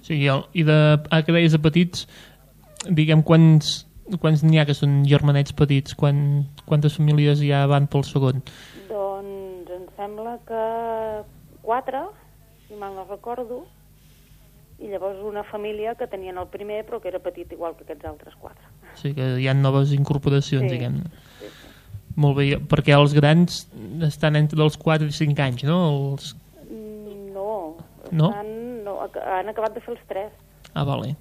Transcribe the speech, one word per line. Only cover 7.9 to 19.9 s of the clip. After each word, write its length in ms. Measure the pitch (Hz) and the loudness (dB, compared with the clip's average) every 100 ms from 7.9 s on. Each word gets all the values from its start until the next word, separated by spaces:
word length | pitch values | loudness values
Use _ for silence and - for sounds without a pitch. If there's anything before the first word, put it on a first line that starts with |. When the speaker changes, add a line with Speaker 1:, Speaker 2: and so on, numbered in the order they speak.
| 143 | 0
Speaker 1:
segon? 380 | 135 143 135 131 - - - - - | 0 0 0 0 -8 -20 -20 -20 -10
Speaker 2:
Doncs 800 | 208 196 196 202 196 190 185 175 | -6 -6 -6 -10 -12 -14 -14 -14
em 140 | 180 180 - | -14 -14 -12
sembla 440 | 202 214 226 240 - | -12 -10 -12 -12 -8
que 760 | 226 220 226 233 226 220 214 208 - - - | -6 -4 -4 -6 -6 -6 -8 -12 -20 -20 -14
quatre, 400 | 208 240 262 269 349 427 _ _ _ _ _ | -4 -4 -2 -8 -10 -14 _ _ _ _ _
si 80 | 208 | -16
mal 180 | 196 190 | -14 -14
no 100 | 180 | -14
recordo, 560 | 202 233 240 233 247 359 _ _ _ _ _ _ - _ _ _ - | -14 -10 -10 -10 -12 -14 _ _ _ _ _ _ -20 _ _ _ -20
i 80 | 214 | -10
llavors 300 | 190 190 190 | -8 -8 -8
una 200 | 208 208 | -10 -10
família 500 | 208 214 208 214 214 233 | -10 -10 -8 -6 -8 -8
que 120 | 247 | -10
tenien 300 | 196 185 180 | -10 -10 -12
el 100 | 180 | -12
primer 340 | 190 202 208 214 | -12 -10 -10 -8
però 140 | 233 | -10
que 80 | 185 | -8
era 100 | 180 | -8
petit 320 | 180 175 175 | -8 -12 -16
igual 220 | 160 170 156 | -10 -10 -12
que 60 | |
aquests 220 | - 147 160 | -16 -14 -14
altres 300 | 151 - - | -16 -20 -20
quatre. 280 | - - - - - - | -20 -20 -20 -20 -20 -10
Speaker 1:
Sí, 180 | 143 | -8
que 240 | 143 131 127 | -4 -4 -2
hi 80 | 131 | 2
ha 60 | |
noves 380 | 135 135 135 139 | 2 4 4 2